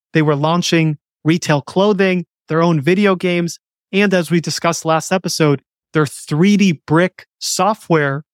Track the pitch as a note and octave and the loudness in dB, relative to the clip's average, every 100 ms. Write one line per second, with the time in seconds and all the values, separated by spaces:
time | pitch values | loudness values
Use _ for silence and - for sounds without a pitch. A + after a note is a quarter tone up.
0 | _ D#3+ D#3 C#3+ D#3 F3 - E3+ D#3+ D3 | _ 0 0 0 0 0 0 0 0 -2
1 | _ _ D3+ E3+ - D3 - F#3 G#3 F#3+ | _ _ -2 -2 0 -2 -2 0 0 2
2 | F#3+ F3+ E3 _ - D#3 E3+ D#3+ C3+ F#3+ | 0 -2 -6 _ -6 0 0 0 0 2
3 | G3+ F#3 F3+ F3 E3+ - _ _ _ F#3+ | 2 0 -2 -2 -4 -8 _ _ _ 0
4 | G3+ F#3 E3 E3+ D#3 - E3+ D#3+ D#3+ D#3+ | 2 0 0 0 -2 -2 -2 -2 -2 -2
5 | - F#3 E3+ - D#3 C#3 _ _ _ D#3+ | 0 -4 -2 0 0 0 _ _ _ -2
6 | C#3+ - - D3+ G3 G#3 G3 D3 - D#3 | -2 -4 -6 0 2 4 2 0 0 2
7 | F3+ - - - - - F#3+ A3 - E3 | 0 -4 -20 -12 -6 -2 -2 -2 0 0
8 | C#3+ C#3 - | 0 -4 -10